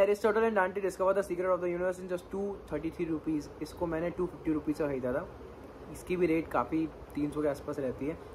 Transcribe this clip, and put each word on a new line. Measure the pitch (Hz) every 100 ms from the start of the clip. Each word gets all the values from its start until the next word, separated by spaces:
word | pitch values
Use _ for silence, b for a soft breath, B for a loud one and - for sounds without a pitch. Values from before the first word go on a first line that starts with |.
Aristotle | 196 208 220 208 226
and | 214
Dante | 185 196 190
Discover | 185 190 196
the | 175
Secret | 170 185 180
of |
the | 175
Universe | 175 180 180
in | 185
Just | 180 180
two | 196 202 196 -
thirty | 151 160
three | 160 165
rupees, | 160 156 156 143 -
इसको | 151 - 175
मैंने | 160 170
टू | 170 180
फिफ्टी | 143 160
रुपीज़ | 156 156 147
का | 147
खरीदा | 135 123
था। | 131 190 - - - - - -
इसकी | 151 - 180
भी | 175
rate | 160 156
काफ़ी | 143 123 160 160 - -
तीन | - 147
सौ | 143
के | 151
आसपास | 139 - 147
रहती | 131 120 139
है। | 160 B